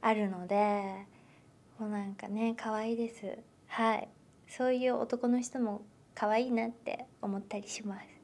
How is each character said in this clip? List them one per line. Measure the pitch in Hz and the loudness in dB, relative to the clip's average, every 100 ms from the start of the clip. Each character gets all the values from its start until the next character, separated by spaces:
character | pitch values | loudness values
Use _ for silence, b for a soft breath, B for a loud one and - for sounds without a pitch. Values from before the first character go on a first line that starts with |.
あ | 226 | 4
る | 220 202 | 4 2
の | 185 180 | -2 0
で、 | 202 208 208 196 190 202 B B B B - - - | 2 4 2 -2 -8 -12 B B B B -20 -20 -8
こ | |
う | 214 | -4
な | 208 | -4
ん | 202 | -4
か | 196 - | -8 -6
ね、 | 208 226 233 | -2 0 0
可 | 226 | -2
愛 | 214 220 | -2 0
い | 233 | 0
で | 233 | -2
す。 | - 196 - - - - | -4 -8 -8 -12 -20 -10
は | - 226 | 2 2
い。 | 220 - - - - - | 2 -2 -14 -20 -20 -20
そ | - 254 | 0 2
う | |
い | 254 254 | 4 4
う | 247 | 2
男 | 233 240 240 | 0 0 2
の | 247 | 2
人 | 240 262 | 2 -2
も | 233 208 - - - | -2 -2 -10 -20 -20
可 | - 214 | -2 2
愛 | 214 254 | 4 4
い | |
な | 233 226 | 2 0
っ | |
て | 233 - - 254 - | -4 -6 -6 -8 -8
思 | 202 196 | -4 -4
っ | |
た | 196 208 | -4 -8
り | 202 | -6
し | - | -8
ま | 214 196 | -8 -8
す。 | - - | -12 -20